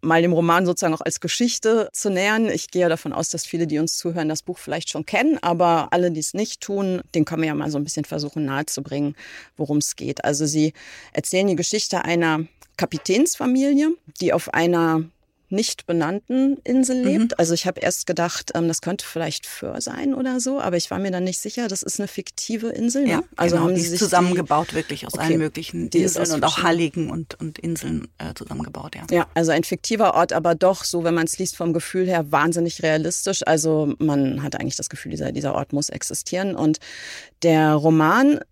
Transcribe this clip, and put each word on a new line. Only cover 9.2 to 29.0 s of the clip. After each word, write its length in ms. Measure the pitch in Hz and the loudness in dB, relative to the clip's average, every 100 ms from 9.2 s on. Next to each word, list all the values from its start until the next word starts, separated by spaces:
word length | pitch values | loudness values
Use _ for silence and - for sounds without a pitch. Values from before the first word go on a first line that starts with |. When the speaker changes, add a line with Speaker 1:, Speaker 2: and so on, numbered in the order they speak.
| - - - - | -16 -20 -20 -6
Speaker 1:
worum 220 | 147 147 | 0 0
es 180 | 147 - | 0 -4
geht. 300 | - 139 - | -6 -4 -2
Also 200 | 147 151 | 0 0
Sie 280 | 156 156 - - - - | 2 2 0 -20 -20 -8
erzählen 340 | - - 185 196 | -6 -2 2 2
die 80 | 165 | 2
Geschichte 480 | 170 220 - 185 | 0 -2 -2 -2
einer 380 | - 170 165 156 160 _ _ - | 0 2 2 2 -2 _ _ -6
Kapitänsfamilie, 1080 | 180 156 - 190 330 - 247 254 277 285 311 349 - - | -4 -4 0 2 2 2 0 2 4 4 2 0 -6 -4
die 100 | 175 | 0
auf 220 | 170 - | 0 0
einer 500 | - 170 175 165 160 160 _ _ _ _ | 0 2 4 4 2 -2 _ _ _ _
nicht 360 | 190 220 - - | -2 -2 -4 -2
benannten 720 | 170 156 196 _ 254 269 277 | 0 0 -2 _ 0 2 0
Insel 340 | - 247 254 254 | 0 2 2 2
Speaker 2:
Mhm. 60 | 247 - | 2 2
Speaker 1:
lebt. 180 | 233 - | 2 2
Also 160 | 165 170 | 2 2
ich 100 | 180 | -2
hab 160 | - | -2
erst 240 | - 139 - | -2 -2 -4
gedacht, 460 | 170 170 - - | -2 -2 -2 -6
ähm, 140 | - 170 | -2 0
das 140 | 165 | 0
könnte 220 | - 196 | -4 -6
vielleicht 440 | - - 165 147 - | -6 -6 -4 -6 -10
Föhr 340 | - - - | -10 -8 -8
sein 320 | - 247 277 | -8 -4 -2
oder 260 | 262 262 254 | -2 -2 -2
so, 220 | 247 277 | -2 -2
aber 160 | - 175 | 0 0
ich 140 | - | -2
war 80 | 185 | -4
mir 100 | 196 | -2
dann 120 | 180 185 | -2 -2
nicht 140 | 180 | -4
sicher. 260 | 208 226 240 | -6 -6 -6
Das 140 | 190 | -4
ist 180 | - - | -6 -6
eine 80 | 202 | -6
fiktive 600 | - 180 - - 220 226 | -6 -10 -10 -6 -4 -4
Insel, 340 | - 233 254 269 | -2 0 2 2
ne? 40 | |
Speaker 2:
Ja, 140 | - 359 - | 2 -2 0
Speaker 1:
Also 200 | 175 170 | 2 4
Speaker 2:
genau, 120 | 165 | 4
Speaker 1:
haben 60 | |
Speaker 2:
die 80 | 185 | 2
Speaker 1:
sie 40 | 170 | 0
Speaker 2:
ist 40 | |
Speaker 1:
sich 80 | 170 | 0
die 60 | 196 | 2
Speaker 2:
zusammengebaut, 720 | 180 180 180 160 147 165 151 | 4 4 2 2 0 2 -4
wirklich 320 | 156 147 - | -6 -8 -8
aus 80 | - | -4
Speaker 1:
Okay. 80 | 160 | 0
Speaker 2:
allen 140 | 165 | 2
möglichen 500 | 156 156 165 170 170 | 0 -4 -10 -6 0
Speaker 1:
Die 80 | 170 | 2
ist 200 | 185 - | 2 2
Speaker 2:
Inseln 40 | 170 | 0
Speaker 1:
aus 60 | 156 | 2
Speaker 2:
und 80 | 143 | 2
auch 140 | - | 2
Speaker 1:
verschiedenen 80 | 175 | 2
Speaker 2:
Halligen 400 | 165 165 170 151 | 2 2 -2 -4
und, 300 | 165 156 - | -4 -8 -10
und 160 | 165 151 | -10 -8
Inseln, 480 | 165 165 139 156 - _ | -6 -4 -4 -6 -6 _
äh, 140 | 160 - | -12 -10
zusammengebaut, 600 | - - 151 151 - | -10 -10 -8 -10 -12
ja. 120 | - | -14